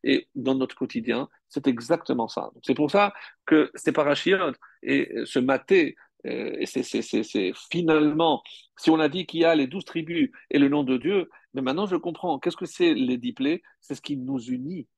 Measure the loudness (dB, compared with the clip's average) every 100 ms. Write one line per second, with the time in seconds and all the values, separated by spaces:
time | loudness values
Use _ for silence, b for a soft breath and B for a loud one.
0 | 2 0 -2 -6 -2 0 -2 -4 -6 -4
1 | -4 -4 -4 _ _ -2 0 -2 -2 -2
2 | -2 -4 -4 -6 -10 _ -4 0 2 4
3 | 2 B B B 2 4 4 -2 -2 0
4 | 0 0 2 2 0 -6 b b -2 0
5 | 0 -6 -2 0 2 0 4 4 4 -2
6 | b _ -8 -6 -6 -6 -6 -4 -4 -4
7 | -2 -4 -2 -2 -2 -4 -6 -2 2 4
8 | 4 2 2 0 B B B _ 2 4
9 | 2 0 -6 2 4 4 2 -4 -8 -8
10 | -4 0 0 B B 2 4 4 0 0
11 | 2 0 -2 b b -6 -2 -2 0 -2
12 | -4 -6 -6 -2 -4 -4 -12 0 2 2
13 | 0 -2 -4 -4 -2 -2 b b _ -12
14 | -6 -8 -4 -6 -4 -6 -6 -10 -12